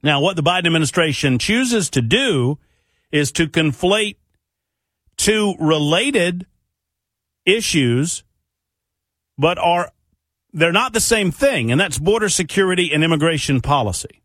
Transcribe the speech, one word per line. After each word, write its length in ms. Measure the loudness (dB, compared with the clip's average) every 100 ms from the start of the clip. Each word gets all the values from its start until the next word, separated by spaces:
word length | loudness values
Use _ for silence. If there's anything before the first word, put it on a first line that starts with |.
Now, 180 | 0 0
what 160 | 0 0
the 60 |
Biden 240 | 0 0 0
administration 720 | 0 0 0 -2 0 -2 -2
chooses 500 | 0 -2 0 -2 -2
to 140 | -2
do 560 | 0 0 0 0 -2 -4 _ _ _ _ _
is 200 | -2 -2
to 160 | -2 -2
conflate 640 | 0 -2 0 0 0 -2 -8 _ _ _ _ _ _ _ _ _ -4
two 360 | 0 2 0 0
related 880 | 0 2 2 0 0 0 0 -4 -12 _ _ _ _ _ _ _ _ _
issues, 760 | 0 0 0 0 0 0 -2 -6 _ _ _ _ _ _ _ _ _ _ _ 0
but 220 | 0 2
are, 320 | 0 0 -2 _ _ _ _ _ _
they're 180 | 0 2
not 220 | 2 0
the 80 | -2
same 320 | 0 0 0
thing, 400 | 2 0 2 0
and 80 | 0
that's 180 | 0 -2
border 300 | 0 0 0
security 640 | -2 -2 0 0 2 0
and 100 | 2
immigration 580 | 2 2 2 0 0 -2
policy. 600 | 2 0 0 -4 -10 -18